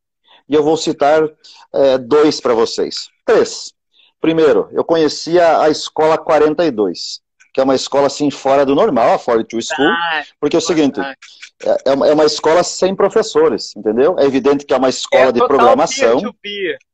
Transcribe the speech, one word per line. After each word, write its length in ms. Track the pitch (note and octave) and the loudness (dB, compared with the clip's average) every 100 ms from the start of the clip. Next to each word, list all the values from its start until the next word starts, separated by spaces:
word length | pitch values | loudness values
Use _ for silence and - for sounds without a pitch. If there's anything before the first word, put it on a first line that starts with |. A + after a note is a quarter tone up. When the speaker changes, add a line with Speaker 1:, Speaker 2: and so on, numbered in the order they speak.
| _ _ _ _ - | _ _ _ _ -2
Speaker 1:
E 80 | |
eu 80 | D3 | 0
vou 140 | D3 D#3+ | 2 0
citar, 500 | - D3+ C#3+ D#3 D#3 - - - _ | -2 0 2 2 0 -6 -20 -20 _
é, 240 | - C3+ C3 | 0 2 2
dois 420 | A#2+ D3+ D3+ C#3+ | 2 2 2 2
pra 140 | B2+ | 0
vocês. 560 | A2+ A2+ - E2+ - - _ | 0 0 -2 -6 -8 -14 _
Três. 480 | - G#3+ A#2+ - - _ _ _ _ _ | 0 0 0 -4 -18 _ _ _ _ _
Primeiro, 480 | D#3+ E3 D#3 G#2+ - | -2 2 2 2 0
eu 100 | - | -4
conhecia 800 | - E3 D3+ - - E3+ E3+ B2 | -2 0 0 -4 -2 2 2 2
a 100 | D3+ | 0
Escola 480 | D3+ - - D#3 D#3 | -2 -6 -2 0 0
quarenta 480 | - D3+ D3+ D3+ E3+ | 0 2 2 0 -2
e 60 | |
dois, 480 | A2+ G2 E2+ - - _ _ _ | 0 -2 -4 -12 -16 _ _ _
que 60 | - | -4
é 20 | |
uma 140 | C3 C3 | 0 0
escola, 320 | - C#3 C#3+ | -2 0 0
assim, 240 | - D3 | 0 -4
fora 340 | C3+ C3+ C#3 C3+ | -4 0 2 2
do 80 | |
normal, 400 | C#3+ A3+ B2+ B2+ | 2 0 2 2
a 40 | F#3 | 0
forty-two 440 | - A#2 A2 A2+ | 0 -2 -2 -8
School, 260 | - D#3 C#3+ | -6 -2 -2
Speaker 2:
Ah, 360 | E3+ E3+ D#3 D3 _ | -2 -4 -6 -8 _
Speaker 1:
porque 160 | D3 D3+ | -2 -2
é 20 | |
o 40 | |
seguinte, 360 | - E3 C#3+ - | 0 0 0 -2
Speaker 2:
ah. 160 | C#3 C3+ - - - _ | -8 -12 -20 -20 -20 _
Speaker 1:
é, 260 | - - - | -4 -2 0
é 20 | |
uma, 160 | C#3 - | 0 2
é 40 | |
uma 120 | D3+ | 2
escola 400 | D#3 D3+ D#3 E3+ | 2 0 0 2
sem 320 | E3+ - F#3 F#3+ | 0 -2 -2 0
professores, 800 | G3+ A3+ - D3+ D#3 G#2+ - - | 0 0 0 2 2 0 -6 -8
entendeu? 420 | G#2+ A2 C#3+ F#3 | -2 2 2 2
É 60 | |
evidente 400 | C#3 C3 B2+ C#3+ | 0 2 0 0
que 100 | - | 0
é 20 | C3+ | 0
uma 120 | C3 | 0
escola 380 | B2+ - - C3 | -2 0 2 2
Speaker 2:
É 60 | |
Speaker 1:
de 80 | A#2+ | 2
Speaker 2:
total 160 | B3 - | 2 2
Speaker 1:
programação. 640 | A#3+ - E3 - A#3+ F#3 | 4 2 0 0 0 0
Speaker 2:
peer-to-peer. 580 | A3 - G3+ G3+ F#3 C3+ _ | -2 -10 -12 -8 -8 -10 _